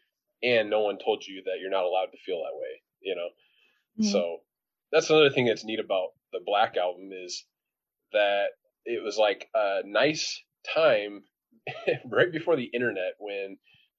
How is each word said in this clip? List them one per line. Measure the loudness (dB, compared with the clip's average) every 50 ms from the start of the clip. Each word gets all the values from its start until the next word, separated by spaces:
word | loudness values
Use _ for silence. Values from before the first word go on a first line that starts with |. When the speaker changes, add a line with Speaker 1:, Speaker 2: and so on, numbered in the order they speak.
| _ _ _ _ _ _ _ _ -2
Speaker 1:
and | 2 2 2 2 2
no | 2 2 2
one | 0 -2 -2
told | -2 -2 -2 -2 -4
you | -8 -16 -12 -8
that | -8 -8 -6
you're | -4 -2
not | -2 0 0
allowed | 0 0 0 -2 -2 -6
to | -12 -8
feel | -8 -6 -6 -6
that | -8 -8
way, | -8 -10 -10 -10 -14 _ _ _ _
you | -8 -8 -6
know? | -6 -6 -8 -10 _ _ _ _ _ _ _ _ _ _ _ _ -2
Speaker 2:
Mm-hmm. | -2 0 0
Speaker 1:
So | 0 0 -2 -4 -8 -12 _ _ _ _ _ _ _ _ _ 0
that's | 0 2 4
another | 6 6 6 6
thing | 4 4 2
that's | 2 0 0 -2
neat | -4 -4 -4
about | -2 -2 -2 -2 -2 -4 -8 _ _ _ -10
the | -8 -4
Black | 0 2 2 2 2 2
Album | 0 -2 -2 -2 -6 -10 -12 -12
is | -12 -10 -10 -12 -14 -14 _ _ _ _ _ _ _ _ _ _ _ _ _ 2
that | 2 4 4 4 2 2 0 -2 _ _ _ _ _ _
it | -6 -6 -4 -4
was, | -2 0 2
like, | 4 4 2 0 -4 -4 0
a | 0 2 2 0 0 -2
nice | 0 2 2 2 2 2 0 -4 -6 -8 -10 -14 _ _ _ -12 -4 0
time | 4 6 6 6 4 2 -2 -8 -12 -16 _ _ _ _ _ _ _ _
<laughs> | -12 -12 -6 -2 -2 -2 -2 -4
right | -2 2 2 2 2 2
before | -2 0 0 0
the | 0 0 -2 -4
internet | -2 -2 -2 -2 -2 -4 -6 -6 -8
when | -8 -8 -6 -6 -6 -8 -10 -16 _ _ _ _ _ _ _